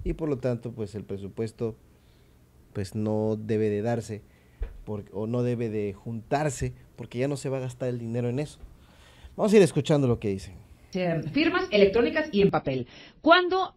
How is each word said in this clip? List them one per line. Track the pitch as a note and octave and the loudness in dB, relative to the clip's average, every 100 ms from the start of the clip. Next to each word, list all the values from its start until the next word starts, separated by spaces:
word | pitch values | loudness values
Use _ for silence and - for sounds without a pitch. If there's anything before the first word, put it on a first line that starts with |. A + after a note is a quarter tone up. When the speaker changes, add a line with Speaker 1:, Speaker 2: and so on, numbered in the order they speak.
Speaker 1:
y, | F3 | -6
por | E3 D#3 | -4 -4
lo | B2 | -2
tanto, | B2+ A#2 A#2+ | -2 -2 -6
pues, | A2+ G2+ G#2 | -8 -8 -8
el | F#2+ | -8
presupuesto, | G2 G2 - A2+ - A#2 A2 - - _ _ _ - _ - - | -10 -8 -6 -8 -4 -8 -8 -18 -20 _ _ _ -20 _ -20 -14
pues, | G#2 G2 A2+ | -8 -6 -4
no | G#2+ G#2+ A2 A2 | -2 0 0 -2
debe | A2 A2 G#2+ | -2 0 0
de | G#2 | 0
darse | A2+ A#2 G#2+ G2+ - - _ - - - - | -2 -2 -4 -12 -14 -20 _ -10 -10 -10 -10
por-, | G#2 - | -10 -8
o | F#2+ A2 | -6 -4
no | A#2+ | -2
debe | B2 A#2+ A#2 | 0 -2 -2
de | G#2+ G#2 | -2 -4
juntarse | F#2+ A#2+ A#2 - C#3+ D3+ B2+ B2+ - - - | -6 -10 -10 -4 -2 -2 -4 -6 -8 -18 -16
porque | A#2 A#2+ | -10 -4
ya | C#3 | -2
no | C#3 | -2
se | C#3 | -4
va | C3+ | -4
a | |
gastar | B2+ B2 B2+ | -6 -6 -6
el | B2 | -4
dinero | A2+ A#2+ A#2+ | -4 -2 -2
en | B2+ | -2
eso. | D3 - - - - - - - - - | -6 -10 -20 -20 -20 -20 -20 -20 -14 -2
Vamos | G3+ | 6
a | G#3+ | 8
ir | |
escuchando | E3 D3+ C3 D3 C3 | 8 4 2 4 4
lo | A2+ | 2
que | G#2+ | 0
dicen. | F#2+ - - - - - | -4 -6 -18 -20 -20 -10
Speaker 2:
Eh, | F#3 F3 D#3 D#3 | -4 -2 -2 -2
firmas | C#4 E4+ F4+ F#4 | 0 2 0 2
electrónicas | G#3 G4 A4+ D#4 D#4 D4+ | 6 6 6 2 0 -2
y | G3+ | 2
en | G3 | 4
papel. | D#3 - C3 A#2+ - - - | 4 0 -4 -6 -12 -20 0
¿Cuándo, | D4+ F4 F4+ F#4 F4+ | 6 6 6 0 -2